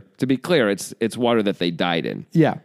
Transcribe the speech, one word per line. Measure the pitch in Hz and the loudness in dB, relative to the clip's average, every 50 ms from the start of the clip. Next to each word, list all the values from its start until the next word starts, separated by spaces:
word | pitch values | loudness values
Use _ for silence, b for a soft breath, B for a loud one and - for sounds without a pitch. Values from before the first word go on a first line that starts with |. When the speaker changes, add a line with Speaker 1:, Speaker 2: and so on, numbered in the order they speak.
| - _ _ _ | -4 _ _ _
Speaker 1:
to | 131 127 | -2 0
be | 135 | 0
clear, | 127 - - 180 151 113 101 | -2 0 0 2 2 4 2
it's, | 101 92 - - - - | 0 -2 -4 -10 -6 -4
it's | 113 110 - | -4 -4 -2
water | 113 123 120 120 113 101 | -2 0 2 2 2 2
that | 101 90 - | 0 -2 0
they | 87 87 | -2 -2
died | 85 78 92 87 85 82 65 | -2 -2 -2 0 0 -2 -2
in. | 55 50 50 - - - | -4 -8 -10 -12 -2 2
Speaker 2:
Yeah. | 170 151 123 - - | 2 2 2 2 -4